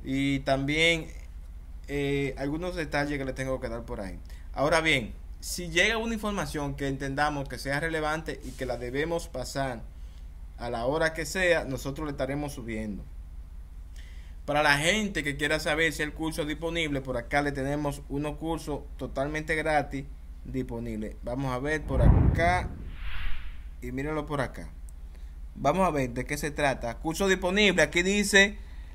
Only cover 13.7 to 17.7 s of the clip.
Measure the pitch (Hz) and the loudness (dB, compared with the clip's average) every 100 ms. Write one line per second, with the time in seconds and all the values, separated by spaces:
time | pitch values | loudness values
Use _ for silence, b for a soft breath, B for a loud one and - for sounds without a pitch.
13.7 | - - b b b b b - 147 151 | -14 -12 b b b b b 0 4 6
14.7 | 143 156 214 208 165 147 139 147 156 165 | 6 6 4 2 0 -2 0 2 2 2
15.7 | 151 165 147 151 - 160 160 151 151 165 | 4 2 2 -4 -2 -4 -2 -2 -2 -2
16.7 | 170 156 143 135 123 117 143 143 139 135 | -2 0 0 -2 -4 0 2 2 0 0